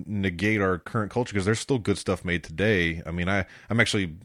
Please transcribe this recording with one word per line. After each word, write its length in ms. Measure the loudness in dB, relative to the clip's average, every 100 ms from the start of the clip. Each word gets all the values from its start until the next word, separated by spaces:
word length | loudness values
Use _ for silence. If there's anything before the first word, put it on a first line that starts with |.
| -4
negate 540 | -2 0 2 2 4
our 180 | 2 0
current 320 | -2 -4 -2
culture, 240 | -2 -2
'cause 100 | 0
there's 160 | 0 0
still 180 | 0 0
good 200 | 2 0
stuff 260 | 0 -2
made 180 | 0 -2
today. 580 | -2 0 2 4 2 0 -4
I 40 |
mean, 160 | -2 0
I, 180 | 0 -2 -10 -2
I'm 100 | 0
actually 340 | 2 0 -2 -6